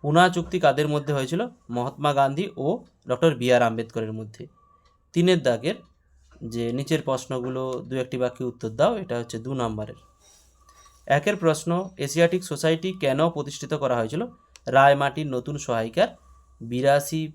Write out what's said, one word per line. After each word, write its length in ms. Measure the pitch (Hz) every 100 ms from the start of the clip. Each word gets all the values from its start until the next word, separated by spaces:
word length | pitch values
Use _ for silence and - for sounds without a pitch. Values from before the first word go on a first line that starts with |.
পুনা 280 | 147 156 180
চুক্তি 300 | 180 170 185
কাদের 280 | 160 135 147
মধ্যে 260 | 147 143
হয়েছিল? 340 | 143 131 170 247 - _
মহাত্মা 440 | 120 123 139 147
গান্ধী 320 | 139 135 139 196 -
ও 100 | 139 226 - _ -
ডক্টর 280 | 127 165 131
বি 180 | 120
আর 80 | 123
আম্বেদকরের 520 | 117 113 113 - 110
মধ্যে। 340 | 110 107 - - _ _ _ _ _ _
তিনের 300 | - 175 180
দাগের 320 | 127 117 131 220 _ _ _ _ _ -
যে 280 | 113 117 117
নিচের 280 | 123 139 160
প্রশ্নগুলো 840 | 131 131 - 131 123 131 131 127 -
দু 80 | 131
একটি 220 | 131 131
বাক্যে 260 | 123 -
উত্তর 260 | 127 120 113
দাও, 280 | 110 160 233
এটা 180 | 95 120
হচ্ছে 220 | 117 117
দু 140 | 117
নম্বরের। 460 | 135 117 107 107 - _ _ _ _ _ _ _ _ _ _ -
একের 300 | 143 147 208
প্রশ্ন, 540 | 165 156 - 170 190 -
এশিয়াটিক 460 | 139 160 170 180
সোসাইটি 460 | 185 147 160 160 185
কেন 360 | 185 147 135 165
প্রতিষ্ঠিত 440 | 156 143 - 143
করা 220 | 151 135 123
হয়েছিল? 260 | 113 147 240 - _ - -
রায় 280 | 131 139 143
মাটির 320 | 139 139 151
নতুন 300 | 127 127 147
সহায়িকার 520 | - 117 113 135 233 - _ - _ _
বিরাশি 600 | 117 120 139 143 143 160 156